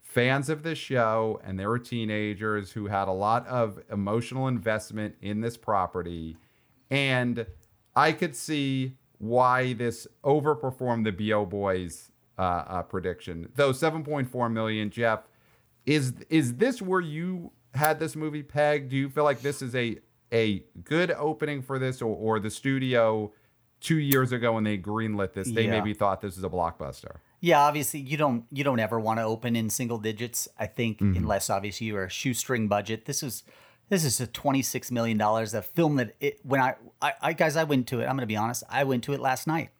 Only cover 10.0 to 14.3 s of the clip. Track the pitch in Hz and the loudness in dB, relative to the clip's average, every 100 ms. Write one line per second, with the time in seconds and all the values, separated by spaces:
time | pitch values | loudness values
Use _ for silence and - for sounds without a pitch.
10 | - _ 143 151 143 147 135 127 127 117 | -12 _ 2 2 4 0 -2 -4 -2 0
11 | 110 95 107 107 101 101 98 92 90 - | 0 0 0 0 0 0 0 0 -2 -10
12 | - _ _ - 92 87 76 92 85 98 | -18 _ _ -2 0 0 -4 -6 -4 -4
13 | 90 87 - 85 85 - 143 170 160 160 | -4 -6 -8 -10 -10 2 2 4 0 0
14 | 143 147 135 | -4 -4 -4